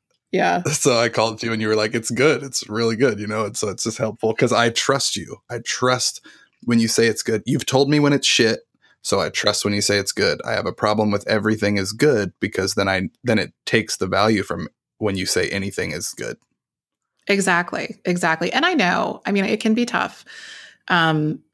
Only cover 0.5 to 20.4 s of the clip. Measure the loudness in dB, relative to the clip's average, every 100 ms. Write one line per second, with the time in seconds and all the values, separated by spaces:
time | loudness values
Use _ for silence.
0.5 | 0 -2 0 2 2 2 2 0 -2 -4
1.5 | -2 0 0 0 -2 -4 2 2 2 -2
2.5 | -8 -6 -2 0 2 2 0 -4 -4 -4
3.5 | -4 -6 -4 -6 -4 -4 -2 -2 2 2
4.5 | 4 2 2 0 0 -2 -4 -8 -14 -12
5.5 | -10 -8 -2 0 0 -2 -6 -14 -20 _
6.5 | _ 0 2 4 4 2 2 -2 -2 0
7.5 | -2 0 2 4 4 4 4 2 4 2
8.5 | 0 -6 _ _ _ -2 0 0 -2 0
9.5 | 0 0 0 2 0 0 0 0 0 -4
10.5 | -4 -4 -2 0 2 0 0 0 0 0
11.5 | 0 0 0 -2 2 2 4 0 -4 -4
12.5 | -2 -2 0 0 0 -2 -4 0 0 0
13.5 | -8 -2 -2 0 -4 -2 2 2 2 -2
14.5 | -6 -8 -14 _ _ -4 -2 -2 -2 -2
15.5 | -2 -4 -6 -6 -6 -8 -8 -10 -10 _
16.5 | _ _ _ _ _ _ _ -2 0 2
17.5 | 0 0 -6 -8 -6 -4 0 0 0 0
18.5 | 0 0 2 2 2 -2 -4 -2 0 0
19.5 | 0 2 0 0 -2 -4 -6 -20 -20